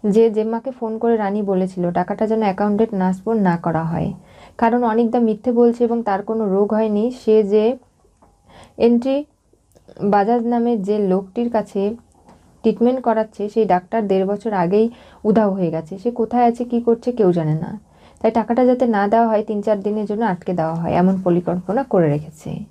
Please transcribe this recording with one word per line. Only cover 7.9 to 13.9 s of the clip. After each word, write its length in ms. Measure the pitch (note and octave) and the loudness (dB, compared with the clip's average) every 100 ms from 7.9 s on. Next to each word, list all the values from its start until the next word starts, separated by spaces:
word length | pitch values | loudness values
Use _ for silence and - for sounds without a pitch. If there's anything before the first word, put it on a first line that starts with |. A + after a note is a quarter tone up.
| _ _ _ _ _ _ - - - | _ _ _ _ _ _ -20 -20 0
এন্ট্রি 480 | A#3 A#3+ B3+ C4+ D4 _ _ _ _ _ - - | 2 4 2 -2 -4 _ _ _ _ _ -20 -6
বাজাজ 420 | G3+ G3+ G3+ A#3+ A#3 | 0 2 2 0 0
নামে 320 | A#3+ A#3 A#3 | 0 0 -2
যে 220 | F#3 G#3+ | -2 -2
লোকটির 500 | G3 F#3 F#3+ - A#3+ | 0 -2 -2 -6 -2
কাছে 460 | A3+ G#3 G3+ G3+ A#3 _ _ _ - _ _ | -4 -4 -4 -4 -6 _ _ _ -20 _ _
ট্রিটমেন্ট 400 | A3+ G#3+ A#3 B3+ | -2 2 0 2
করাচ্ছে, 480 | A#3+ A3 A3 - G3+ | 0 -2 -2 -6 -4
সেই 160 | A3+ G#3+ | 0 2
ডাক্তার 420 | F3+ - | 0 0